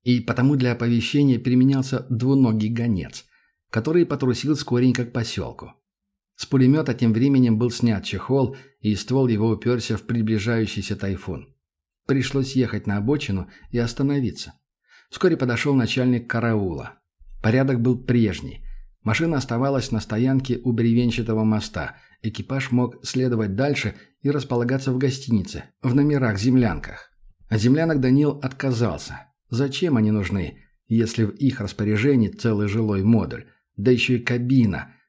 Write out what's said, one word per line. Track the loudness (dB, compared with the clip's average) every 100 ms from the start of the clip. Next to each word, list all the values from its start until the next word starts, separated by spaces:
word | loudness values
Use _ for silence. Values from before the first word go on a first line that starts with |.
и | 0 0
потому | 0 0 2 2
для | 0
оповещения | 0 0 0 0 2 4 2
применялся | 2 4 4 4 0 -4 -4
двуногий | -2 2 4 4 2 -2
гонец, | -2 -2 -2 -4 -12 -20 _ _ _ _
который | -4 2 2
потрусил | 2 0 0 0 -2 -2
скоренько | 0 2 2 2
к | -2
поселку. | -6 -6 -6 -8 -12 -20 -20 _ _ _ _ _
С | -16
пулемета | -2 4 4 4 0
тем | 0 2
временем | 2 2 4 4 2
был | 0
снят | 0 0 0
чехол, | -4 -8 -2 0 0 -4 -18 _
и | -2 -2
ствол | -2 0 2
его | 2 0
уперся | 0 -2 -2 -2 -6
в |
приближающийся | -4 -2 0 0 0 -2 -2 -4 -6 -6
«Тайфун». | -4 -6 -8 -12 -14 _ _ _ _ _ -2
Пришлось | -2 0 -2 -2 0
ехать | 0 -2 -4
на | -2
обочину | 0 -2 -2 -4 -6 -14 -8
и | -4
остановиться. | -4 -2 -2 0 -2 -6 -14 -18 _ _ _ -20 _
Вскоре | -2 0 2
подошел | 0 0 2 2
начальник | 2 0 2 0 -2
караула. | -2 0 0 -2 -4 -10 -16 _ _ -20 -4
Порядок | 0 2 2 2
был | 2 0
прежний. | 0 2 2 -2 -10 -12 -14 -14 -16 _
Машина | -4 0 0 0
оставалась | -2 -2 0 0 0
на | -4
стоянке | -2 0 2 2 0 -2
у | -2
бревенчатого | 2 2 4 2 0 -2 0
моста, | 2 0 -2 -8 -10 -12 _ _
экипаж | -8 -8 -6 -6 -2
мог | 0 0 -4 -6
следовать | -2 0 0 -2
дальше | -2 -2 -2 -4 -8 -16 _
и | -2
располагаться | -2 -2 -2 0 -2 -2
в | 0
гостинице, | -2 -2 -2 -2 -2 -10 -14 _
в | 0
номерах-землянках. | 2 2 2 0 0 2 2 2 -2 -8 -16 -20 _ -20 _ -4
От | 0
землянок | 4 4 2 2
Данил | 4 4 4 0
отказался. | -8 -6 -4 0 -2 -2 -10 -14 -18 _ _
Зачем | -2 -2 -2 0 2
они | 2
нужны, | 2 0 -4 -4 -10 _ _ _
если | 0 0 0
в | -2
их | 2 0 0
распоряжении | -6 -4 -2 2 2 2 2
целый | 0 -2 0 0
жилой | -2 0 0
модуль, | 4 2 2 -6 -14 _ _ -2
да | 0
еще | 2 2
и | 0
кабина, | 0 -2 2 4 4 0 -8 _